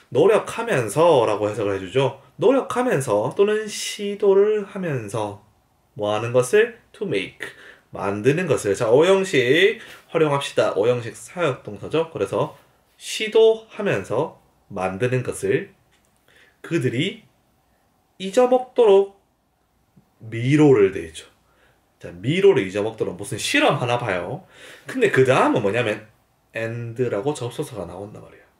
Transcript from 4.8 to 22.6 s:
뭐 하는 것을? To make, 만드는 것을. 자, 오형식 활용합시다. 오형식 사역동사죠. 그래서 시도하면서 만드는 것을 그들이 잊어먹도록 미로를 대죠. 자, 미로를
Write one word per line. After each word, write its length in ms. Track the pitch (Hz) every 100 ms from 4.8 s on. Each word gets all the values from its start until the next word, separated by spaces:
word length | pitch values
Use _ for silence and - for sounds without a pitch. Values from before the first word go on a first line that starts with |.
| 175 135 104 117 104 101 _ _ _ _ _
뭐 200 | - 104
하는 180 | 107 117
것을? 480 | 123 123 208 233 - _
To 140 | - 196
make, 440 | 101 92 - - - - - _
만드는 560 | 92 95 104 120 160 180
것을. 280 | 101 104
자, 160 | 95 113
오형식 880 | 131 175 196 190 139 120 156 202 233 - - _
활용합시다. 640 | 165 151 139 - - 107
오형식 420 | - 113 123 113
사역동사죠. 960 | - - 180 160 127 - 104 - 156 160
그래서 460 | - 95 104 151 - _ _ _ _
시도하면서 1400 | - - 220 220 220 220 - - 202 110 92 110 160 - _ _ _
만드는 540 | 95 92 95 123 127
것을 520 | 120 - 98 143 196 _ _ _ _ _ _ _ _ _
그들이 640 | - 160 127 117 185 233 _ _ _ _ _ _ _ _ _ _
잊어먹도록 1000 | 190 247 247 254 254 - 220 196 196 _ _ _ _ _ _ _ _ _ _ _
미로를 720 | 113 113 123 151 151 117 95
대죠. 340 | 92 82 - - _ _ _ _ _ _ _
자, 120 | 92
미로를 540 | 87 113 175 196 147